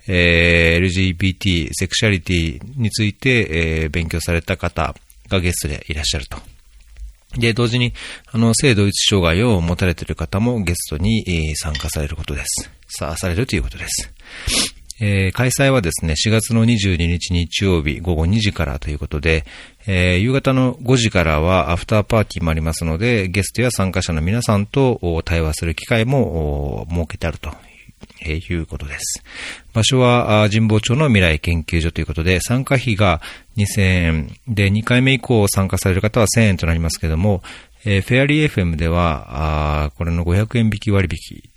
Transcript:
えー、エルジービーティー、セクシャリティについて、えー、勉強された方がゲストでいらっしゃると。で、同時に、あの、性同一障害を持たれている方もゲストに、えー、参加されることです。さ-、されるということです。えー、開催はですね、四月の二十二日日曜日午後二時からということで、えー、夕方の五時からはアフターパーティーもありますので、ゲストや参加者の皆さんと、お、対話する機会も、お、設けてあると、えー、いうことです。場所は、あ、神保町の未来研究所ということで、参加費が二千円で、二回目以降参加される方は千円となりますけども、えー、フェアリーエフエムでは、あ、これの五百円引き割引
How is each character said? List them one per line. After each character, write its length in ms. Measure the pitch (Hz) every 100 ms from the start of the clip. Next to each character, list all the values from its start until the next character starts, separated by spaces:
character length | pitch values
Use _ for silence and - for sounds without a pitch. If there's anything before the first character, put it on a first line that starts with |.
| -
え 40 |
ー、 40 | 92 87 85 85 85 82 85
エ 40 |
ル 100 | 92
ジ 120 | 90
ー 140 | 95 87
ビ 180 | 95
ー 40 | 90
テ 120 | 101
ィ 180 | 87 71
ー、 20 |
セ 140 | - 92
ク 80 | -
シ 100 | 110
ャ 40 |
リ 120 | 95
テ 120 | -
ィ 260 | 90 82 60 104 139
に 140 | 110
つ 140 | -
い 100 | 107
て、 680 | 98 135 123 82 80 82 80
え 20 | 80
ー、 40 |
勉 200 | 78 82
強 100 | 87
さ 140 | -
れ 80 | 85
た 160 | - 92
方 380 | 87 - 78 - _ - -
が 100 | 98
ゲ 120 | 87
ス 80 | 85
ト 60 | 76
で 180 | - -
い 60 |
ら 80 | 76
っ 40 | 73
し 100 | 78
ゃ 40 |
る 80 | 67
と。 100 | - - - - - - - - - _ 131
で、 160 | 117
同 140 | 110 120
時 100 | 123
に、 160 | 120 - - - -
あ 60 | 113
の、 160 | 113
性 200 | 113 143
同 140 | 104 101
一 200 | - -
障 160 | 101
害 200 | 85 87
を 180 | 123 98
持 140 | 82 87
た 100 | 95
れ 80 |
て 100 | 82
い 40 | -
る 80 | 85
方 240 | 82 98
も 220 | 120 120
ゲ 100 | 87
ス 160 | 87 -
ト 80 | 78
に、 260 | 95 113 92
え 240 | 85 78
ー、 40 | 76
参 180 | 80
加 160 | 73 80
さ 120 | -
れ 60 | 73
る 80 | 76
こ 80 |
と 100 | -
で 80 | 71 -
す。 260 | - - - -
さ-、 280 | - 76 87
さ 120 | 95
れ 60 | 85
る 100 | 131
と 100 | 95
い 40 |
う 40 |
こ 60 | -
と 80 | -
で 80 | -
す。 240 | - - - - - - - - - - -
え 280 | 101 101 95
ー、 20 |
開 180 | - 127
催 180 | - 135
は 120 | 135
で 100 | 85
す 120 | - 82
ね、 100 | 76
四 140 | 110
月 240 | 110 -
の 120 | 113 113
二 120 | 117
十 200 | 95 85
二 100 | 85
日 240 | 87 -
日 320 | 87 82 -
曜 180 | 98 87
日 200 | 76 71
午 140 | 85 80
後 100 | 82
二 160 | 110
時 100 | 104
か 140 | - 76
ら 140 | 69
と 100 | -
い 60 | 73
う 40 |
こ 80 | 71
と 140 | 78
で、 240 | 82 80 - - - _ -
え 280 | 92 90 90
ー、 20 |
夕 160 | 117
方 180 | 135 135
の 240 | 131 127 -
五 160 | 120 127
時 120 | 110
か 140 | 95
ら 160 | 80 78
は 320 | 82 92 78
ア 60 | 87
フ 100 | -
タ 140 | 107
ー 20 |
パ 160 | 101 113
ー 60 | 104
テ 140 | -
ィ 20 |
ー 20 |
も 80 | 82
あ 20 |
り 80 | 80
ま 120 | 78
す 100 | 80
の 140 | 82 80
で、 320 | 117 120 92
ゲ 140 | 92
ス 100 | 95
ト 80 | -
や 100 | 123
参 200 | - 95
加 100 | 90
者 100 | 92
の 100 | 80
皆 200 | 82 113
さ 160 | 120 104
ん 80 | 104
と、 340 | - 135 113
お、 220 | 87 82
対 180 | - 85
話 120 | 80
す 120 | 80 85
る 80 |
機 120 | 80 -
会 180 | 117
も、 760 | 113 139 107 80 76 71 71 53
お、 60 | 58
設 180 | 87 80
け 100 | -
て 100 | 82
あ 40 |
る 60 | 76
と、 140 | - - - - - _ - -
え 120 | 78
ー、 200 | 78 -
い 40 | 87
う 80 | 78
こ 120 | 71
と 80 | 73
で 120 | 71
す。 240 | - - - - - - -
場 100 | 113
所 160 | 107 131
は、 440 | 123 120 113 107
あ、 60 | 107
神 180 | 107 113
保 140 | 107
町 140 | - 120
の 120 | 156
未 140 | 107
来 180 | 90 78
研 240 | - 85
究 160 | 78 85
所 120 | 82
と 100 | -
い 20 |
う 20 | 80
こ 80 |
と 100 | 76
で、 180 | 82 90
参 240 | - 123 131
加 100 | 139
費 200 | 123 98
が 240 | 104 85 - - - -
二 120 | 101
千 360 | - 95 90
円 340 | 85 80 69 - -
で、 200 | 107 101
二 140 | 104
回 180 | 110 123
目 120 | 131
以 60 | 135
降 280 | - 117 101
参 220 | - 95
加 80 | 95
さ 100 | 98
れ 80 | 92
る 60 |
方 180 | 107 123
は 80 | 104
千 220 | - 110
円 80 | 92
と 80 | 82
な 80 |
り 60 | 82
ま 100 | 82
す 100 | -
け 80 | 82
ど 80 | 78
も、 260 | 101 95 - - - - 104
え 140 | 98
ー、 20 |
フ 140 | - 123
ェ 60 |
ア 40 | 143
リ 160 | 151
ー 40 | 151
エ 20 |
フ 100 | -
エ 60 | 90
ム 100 | 80
で 140 | 82
は、 960 | 85 87 71 50 62 78 76 76 76 73
あ、 60 |
こ 120 | -
れ 80 | 85
の 140 | 85 87
五 100 | 92
百 220 | 107 120
円 80 | 110
引 60 |
き 200 | 104 -
割 160 | 98 90 78 -
引 120 | - -